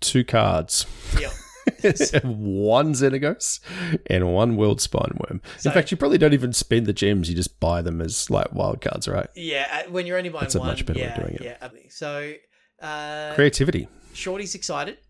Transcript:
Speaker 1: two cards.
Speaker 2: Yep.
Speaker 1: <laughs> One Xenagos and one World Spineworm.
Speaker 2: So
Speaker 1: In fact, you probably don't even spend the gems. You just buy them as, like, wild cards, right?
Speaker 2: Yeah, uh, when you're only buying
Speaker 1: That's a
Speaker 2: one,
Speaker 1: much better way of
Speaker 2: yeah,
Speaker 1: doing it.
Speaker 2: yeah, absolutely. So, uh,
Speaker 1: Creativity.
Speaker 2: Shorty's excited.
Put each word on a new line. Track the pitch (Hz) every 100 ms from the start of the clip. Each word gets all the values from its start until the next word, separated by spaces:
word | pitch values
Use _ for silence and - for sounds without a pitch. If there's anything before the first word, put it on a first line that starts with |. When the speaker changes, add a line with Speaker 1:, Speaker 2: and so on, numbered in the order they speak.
Speaker 1:
two | - 131
cards. | 123 113 104 85 82 - - - - -
Speaker 2:
Yep. | - - - - - -
Speaker 1:
<laughs> | 208 - - 147
One | 131 110 104 95 104 117 156
Xenagos | 135 139 131 147 214 - - - 180 175 160 -
and | 92 90
one | 90 120 110
World | 107 107
Spineworm. | - - - - - 95 - -
Speaker 2:
So | 147
Speaker 1:
In |
fact, | 170 -
you | 185
probably | - -
don't | 151
even | 143 123
spend | 123 - 117 110
the |
gems. | 101 101 101 82
You | 87
just | 87 -
buy | 85 87
them | 85 82
as, | 82 - -
like, | 52 50
wild | - - -
cards, | - - -
right? | - - -
Speaker 2:
Yeah, | 165 139 139 147 175
uh, |
when | 180 175
you're | 180
only | 180
buying | 160
Speaker 1:
That's | -
a | -
Speaker 2:
one, | -
Speaker 1:
much | - -
better | -
way | 82
of |
Speaker 2:
yeah, | -
Speaker 1:
doing | 50
it. | 50
Speaker 2:
yeah, | - 120
absolutely. | 123 113 120
So, | - 147 147 147 151 _ _ _ _
uh, | 156 151 151 151 151
Speaker 1:
Creativity. | 151 147 - 139 90 - - -
Speaker 2:
Shorty's | - - 190 196
excited. | 202 - 147 151 285